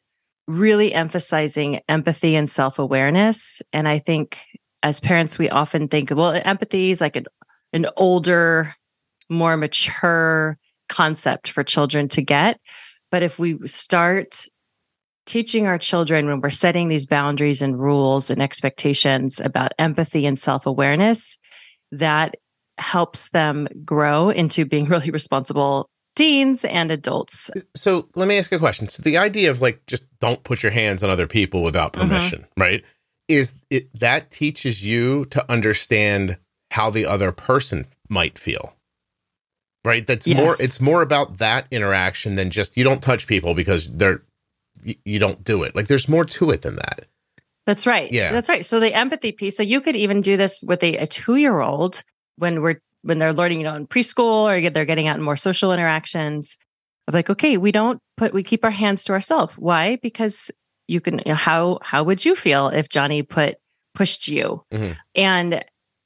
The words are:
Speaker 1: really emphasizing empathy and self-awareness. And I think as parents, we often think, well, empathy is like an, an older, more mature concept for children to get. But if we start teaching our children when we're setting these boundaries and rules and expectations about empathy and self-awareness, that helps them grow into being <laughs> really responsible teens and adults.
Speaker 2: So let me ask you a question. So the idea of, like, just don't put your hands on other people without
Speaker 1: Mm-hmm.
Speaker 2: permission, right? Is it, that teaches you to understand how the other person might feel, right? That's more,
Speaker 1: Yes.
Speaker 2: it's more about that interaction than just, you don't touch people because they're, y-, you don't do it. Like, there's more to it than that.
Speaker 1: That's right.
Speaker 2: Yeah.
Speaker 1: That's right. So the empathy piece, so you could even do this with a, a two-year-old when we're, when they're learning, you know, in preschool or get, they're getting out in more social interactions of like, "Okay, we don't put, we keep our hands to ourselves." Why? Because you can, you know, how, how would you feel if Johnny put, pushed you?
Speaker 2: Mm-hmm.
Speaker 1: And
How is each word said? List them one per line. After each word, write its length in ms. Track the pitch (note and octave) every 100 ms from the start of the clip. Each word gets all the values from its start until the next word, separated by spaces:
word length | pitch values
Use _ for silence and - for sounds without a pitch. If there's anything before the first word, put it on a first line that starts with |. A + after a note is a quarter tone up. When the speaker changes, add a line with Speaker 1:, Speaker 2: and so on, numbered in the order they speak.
| _ _ _ _ -
Speaker 1:
really 480 | D#3+ G#3+ G#3 G#3+
emphasizing 840 | - D#3+ F3+ - D#3 D3+ D3+ C#3+ C#3+ -
empathy 480 | D#3+ D3 D#3+ E3 D#3
and 140 | D3
self-awareness. 1120 | - C3+ - C3+ C3+ C#3 E3+ G#3+ G#3+ - - -
And 160 | D3+ D#3
I 120 | D3+
think 420 | - D#3+ D#3 - - - _ _
as 180 | - D3
parents, 380 | - E3+ D#3+ -
we 120 | E3
often 380 | - D3+ D#3+ D3
think, 220 | D3+ C3+
well, 220 | C#3+ E3+
empathy 580 | D#3+ F#3 G3 - G3 F#3
is 80 | F3+
like 160 | D3+ D3
an, 120 | - _ _ _ _
an 140 | E3 E3 -
older, 800 | F#3 F3+ E3 F3 E3+ E3 D#3+ - _ _ _ _ -
more 260 | E3 E3 D#3+
mature 1000 | D3+ - - - F3 E3+ D#3+ D#3+ D#3 D#3 _ _ -
concept 600 | - D#3+ D#3 - C3 -
for 140 | -
children 460 | C#3 - D3 D3 C#3+
to 120 | -
get. 380 | C3+ C#3+ F#3 A#3 _ - - _ _
But 140 | F3+
if 160 | E3+ -
we 260 | E3+ D#3+ -
start 800 | - - F3+ E3+ F#3+ - - - _ _ _ _ _ _ _ -
teaching 400 | A#3 A3+ A3+ G#3
our 120 | F3
children 480 | - F3 D#3+ D#3 D3
when 140 | C#3+
we're 80 | C#3
setting 400 | - F3+ E3+ E3+
these 160 | D#3 C3+
boundaries 560 | D3 C#3+ C#3+ D3 C#3
and 180 | C#3 B2+
rules 500 | C3+ C#3+ C3+ C3+ -
and 120 | B2+
expectations 1000 | C3+ - C3+ - D3 C#3 C#3+ C3+ C3 -
about 320 | C#3 C#3+ C3 -
empathy 460 | D#3+ D3+ E3 D#3+ C#3+
and 120 | C3+
self-awareness, 1040 | - C3 - C3 C#3 D3 G#3 A3+ - - _ - - _ _
that 420 | D3 D#3+ D3+ D#3+ - _ _ _ -
helps 520 | - F3+ E3+ - -
them 400 | E3+ D#3 D3 D3 - D#3
grow 440 | D3+ D3 D3 F3+
into 360 | - D#3+ - D3
being 200 | D3+ D3
<laughs> 40 |
really 200 | F3 D3+
responsible 800 | D#3 - C3+ C3 D3 C#3 C#3 - _ _ -
teens 480 | D#4 C#4+ C4+ B3+
and 280 | - F3 E3
adults. 580 | D#3 D3+ - - - - G3 - -
Speaker 2:
So 320 | - F#3 -
let 140 | - F#3+
me 100 | G#3
ask 140 | F#3
you 60 | F3+
a 20 |
question. 280 | D#3 G#2 G#2
So 140 | -
the 160 | D#3 D#3+
idea 320 | G#3 G#3 F3+
of, 120 | B2+
like, 220 | B2+ - -
just 180 | B2 - _
don't 240 | A#2 B2+
put 180 | - B2
your 100 | A2
hands 300 | A2+ G#2+ F#2+
on 80 | G2
other 160 | F#2 E2+
people 380 | A#2 F#2+ F#2
without 300 | E2 E2 D#2
Speaker 1:
Mm-hmm. 140 | - F#2
Speaker 2:
permission, 380 | F#3 F3 - - -
right? 280 | F#2 G2 - _ _ _ -
Is 260 | D3+ B2+ - -
it, 180 | C3 - A2+
that 300 | A#2 C#3+ D#3+
teaches 560 | - D3 - C3+ G#2 G2+
you 400 | A#2 B2 C#3 C3+
to 120 | C#3 -
understand 840 | A#2+ A2 G#2 - A2 G#2 G2+ F#2+ F2+ _ _ -
how 220 | - A2
the 160 | G#2+ G#2+
other 240 | G2 F#2+
person 560 | F2+ - C3+ C3 E2 C2 _ -
might 280 | G2+ E2+ -
feel, 380 | - - - - _ _ _ _ _ _ _ _ _ _
right? 220 | A2+ A#2 G#2+
That's 220 | A#2+ D#3+
more, 220 | D3+ D#3
Speaker 1:
Yes. 100 | E3
Speaker 2:
it's 200 | C3 -
more 220 | C3 E3+
about 380 | D3 D3 C#3+ F2+
that 260 | A2 A#2+ -
interaction 640 | B2 G2+ F#2+ F#2 G2 G#2+ G2
than 160 | F#2
just, 260 | F2+ G2 -
you 60 |
don't 180 | B2+ C3
touch 240 | - B2 -
people 300 | G2 E2+ E2+
because 360 | F2 F2+ D#2
they're, 300 | C2 G2 F2+ _ _ _ _ _ _ -
y-, 100 | - -
you 120 | G#2
don't 260 | G2+ F#2+
do 200 | - G#2
it. 120 | D2 -
Like, 120 | G#2
there's 200 | C#3 C3
more 180 | D#3+ E3+
to 260 | - E3
it 100 | G#2
than 140 | - G1+
that. 320 | - - - _ _ _ _ _ -
Speaker 1:
That's 220 | - B3
right. 240 | A3+ D3
Speaker 2:
Yeah. 200 | A#2+ F#2
Speaker 1:
That's 180 | A#3 A#3
right. 140 | F4
So 160 | - A3+
the 140 | A3
empathy 380 | G#3+ B3+ D4+ A3+
piece, 260 | G#3 G3 G3
so 60 |
you 180 | G#3 B3+
could 140 | C4+ A#3+
even 260 | G3+ G3+
do 160 | F#3+ G3
this 240 | G3 -
with 220 | - F3
a, 140 | E3+ E3
a 100 | D#3
two-year-old 960 | - - B3+ D4 F#3+ C3+ C#3+ F3 - - _ _ -
when 260 | E3+ E3
we're, 180 | D#3 E3 _ _ -
when 140 | D#3+
they're 140 | D#3+
learning, 240 | D#3 F3 E3
you 80 | D#3
know, 100 | D3+
in 100 | C#3+
preschool 640 | B3 A#3 - A#3 A3 G#3+
or 120 | F#3
get, 120 | E3+
they're 120 | D#3 D3+
getting 240 | D#3+ D#3
out 80 | D3
in 40 |
more 140 | D3+ D3
social 380 | G3 F#3 G3
interactions 840 | F3+ E3 D#3 - - D3+ D3+ D3 - _ _ _ _ -
of 80 |
like, 160 | D#3+ E3
"Okay, 280 | G3+ D4+ A3
we 120 | G3
don't 300 | G#3 A3+ B3+ _ -
put, 180 | A3
we 100 | F#3+
keep 200 | G3 A3+
our 80 | A3+
hands 320 | G3 G#3 G3
to 80 | -
ourselves." 440 | F#3+ - D#4+ F#3+ -
Why? 400 | E3 E3+ F3 B3
Because 520 | A#3+ - A3 G3+ - - _ _ -
you 140 | E3+
can, 160 | E3+ D#3+
you 60 | -
know, 20 | D#3
how, 440 | - D#3+ F3 F3+
how 240 | - C#3 D#3
would 180 | F#3+
you 100 | D#4+
feel 360 | F#4 - C#3 C#3
if 180 | D3 D3+
Johnny 340 | D3+ C#3+ D3+
put, 360 | C#3+ - D3 - _ _ _
pushed 360 | - F#3+ - -
you? 340 | D3 - - -
Speaker 2:
Mm-hmm. 200 | A2 G#2 D#2+ - -
Speaker 1:
And 500 | G3 F3+ F3 E3+ - _ _ _